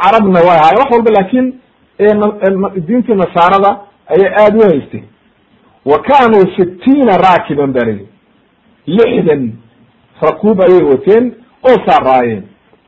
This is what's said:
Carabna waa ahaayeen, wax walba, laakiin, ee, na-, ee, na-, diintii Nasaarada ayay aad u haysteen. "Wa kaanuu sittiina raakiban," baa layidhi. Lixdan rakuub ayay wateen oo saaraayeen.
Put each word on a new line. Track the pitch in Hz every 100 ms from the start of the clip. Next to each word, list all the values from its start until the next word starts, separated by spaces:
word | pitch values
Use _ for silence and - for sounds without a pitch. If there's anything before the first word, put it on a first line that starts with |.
Carabna | 185 220 196 180
waa | 175 170
ahaayeen, | 156 202
wax | 262
walba, | 240 226
laakiin, | 202 190 254 254 - _ _ _ -
ee, | 208
na-, | 208 208 208
ee, | 190
na-, | 190 196 196 160
diintii | 247 240 202
Nasaarada | 170 175 175 196 196 - - _ -
ayay | 160 190 190
aad | 208 214
u |
haysteen. | 208 147 - 113 - _ _ _ _ _ _ _ 135
"Wa | 147
kaanuu | - 277 240 214 180 -
sittiina | 180 - 247 285 240 180
raakiban," | 185 170 - 147 139
baa | 127 117
layidhi. | 101 101 _ _ _ _ _ _ _ -
Lixdan | 190 226 233 170 147 120 110 _ _ _ _ _ _
rakuub | 156 - 208 196
ayay | 180 180
wateen | 151 127 - 220 247 - _ _
oo | 254 220 -
saaraayeen. | 170 131 131 120 104 - _ _ _